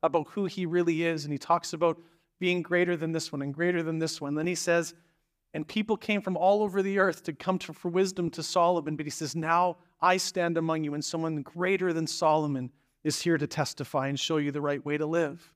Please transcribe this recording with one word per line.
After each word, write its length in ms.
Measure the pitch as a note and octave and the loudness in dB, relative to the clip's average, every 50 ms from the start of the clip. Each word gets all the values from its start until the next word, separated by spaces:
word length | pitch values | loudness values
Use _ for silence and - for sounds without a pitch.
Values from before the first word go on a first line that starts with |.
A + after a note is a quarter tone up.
| - | 2
about 260 | D#3+ C#3 E3+ D3+ - | 4 2 2 0 0
who 160 | - G#3 G3+ | -4 -4 -4
he 200 | F3+ - - F3+ | -4 -2 -2 -4
really 380 | E3 E3 F3 F3 E3+ E3 D#3 E3+ | 0 2 2 2 4 2 2 2
is, 220 | E3+ E3 D#3 C#3+ | 0 0 0 -2
and 80 | D3 D3 | -4 -6
he 40 | C3+ | -6
talks 360 | - - E3+ E3+ - - - | 0 2 2 2 2 -4 -2
about 280 | D#3+ E3 E3+ D#3+ E3 - _ _ _ _ _ _ _ | 2 2 2 2 0 -8 _ _ _ _ _ _ _
being 220 | F#3 F3+ F3+ F3+ | 0 0 0 0
greater 340 | D#3+ - F3 F3 F3+ F3 F3 | 0 0 2 2 4 2 0
than 160 | D#3+ D#3+ D#3+ | -2 -2 -2
this 180 | D#3+ D#3+ D#3 - | -2 -4 -4 -4
one 120 | - C#3 | -6 -6
and 120 | C#3 C#3 C#3 | -6 -6 -4
greater 300 | D3 E3+ F3 F3+ E3+ E3 | -2 0 0 0 0 0
than 160 | D#3+ D#3+ D#3+ | -2 -2 -2
this 220 | D#3+ D#3+ D#3+ - | -2 -4 -4 -6
one. 140 | D3+ C#3+ C#3+ | -6 -4 -4
Then 120 | D3+ D#3 F3 | -2 -2 -2
he 80 | F3+ | -2
says, 380 | D#3+ - - E3+ E3+ E3 D#3+ - _ _ _ _ _ _ _ _ _ _ _ - | -2 0 2 2 2 2 -2 -8 _ _ _ _ _ _ _ _ _ _ _ -8
"And 140 | D#3 D3+ - | -8 -8 -4
people 300 | - A3 G#3+ G#3+ A3 - | -4 -4 -2 -2 -2 -4
came 240 | - - G#3 G3+ | 0 -2 -2 -2
from 160 | G3 F#3+ F#3 D#3+ | 0 -2 -2 2
all 260 | E3+ F#3 G3+ G#3 G#3+ | 4 4 4 4 2
over 180 | G3+ F3+ G3 | 0 0 0
the 160 | F#3+ G3 G3 G3+ | 0 2 2 4
earth 240 | F#3+ F#3+ E3 - _ | 4 2 2 -2 _
to 100 | - D#3 | -8 -8
come 260 | - - F3+ F#3 F3+ | -6 -2 -2 -2 -2
to, 140 | - - D#3 | -2 -6 -12
for 160 | - - F3+ | -8 -6 -2
wisdom 400 | E3+ F#3 F#3+ F#3+ F#3 F3+ F3 E3 | 2 2 2 2 0 -2 -4 -4
to 120 | E3 - | -4 -6
Solomon," 540 | D#3+ - - F#3+ E3+ E3+ F3+ E3+ D3 D3+ D#3 | -8 -2 2 2 4 4 4 2 0 -4 -6
but 100 | C#3 D#3 | -6 -6
he 40 | D3 | -8
says, 260 | C3+ - E3 C#3 A2+ | -6 -6 -6 -4 -4
"Now 440 | E3 D#3+ D#3+ E3+ E3+ F3+ F3+ E3 - _ _ _ _ | -4 0 2 4 4 4 2 0 -4 _ _ _ _
I 140 | - F3+ F#3 | 4 4 4
stand 420 | F#3 F#3 - - F#3 E3+ E3+ E3+ E3 | 4 2 -2 0 0 0 2 2 0
among 280 | E3 D#3+ D#3+ D#3+ D#3 | 0 0 0 0 -2
you, 80 | D3 D3 | -2 -4
and 100 | D3+ D3+ | -4 -6
someone 380 | - - D#3+ D#3+ D#3+ D#3+ D3+ | -4 -4 -2 -2 -2 -2 -4
greater 500 | C3+ - - E3+ F3 F#3 G3 F#3+ F3+ F#3 | -6 -8 -6 -2 0 0 2 2 2 0
than 160 | E3 E3 E3 D#3 | 0 0 -2 -2
Solomon 640 | - - F3+ D#3 D3+ D#3 D#3 D3+ C#3 C3 B2+ B2 _ _ _ _ _ _ _ | -2 0 2 4 4 4 2 0 -2 -2 -4 -6 _ _ _ _ _ _ _
is 200 | D#3 D3 - - | -2 -2 0 2
here 140 | F3 E3 D3+ | 2 2 2
to 100 | D3 - | 0 -2
testify 600 | - - D3 - - - C#3+ - - D3 C3 C#3 | -2 -2 -4 -4 -4 -10 -10 -4 -2 -2 -2 0
and 100 | C#3 C#3 | -2 -2
show 200 | - - E3 D#3 | -2 0 0 0
you 160 | D3 C#3+ C#3 | 0 0 -2
the 80 | D3 | -2
right 220 | C#3+ D3 C#3+ C#3+ C#3 | -2 -2 -2 -2 -2
way 120 | D3 D3 D3 | -4 -2 -2
to 80 | D3+ | 0
live." 480 | D3+ D#3+ E3+ E3 D3 C#3+ E3+ - _ _ | 0 2 0 0 0 -2 -8 -18 _ _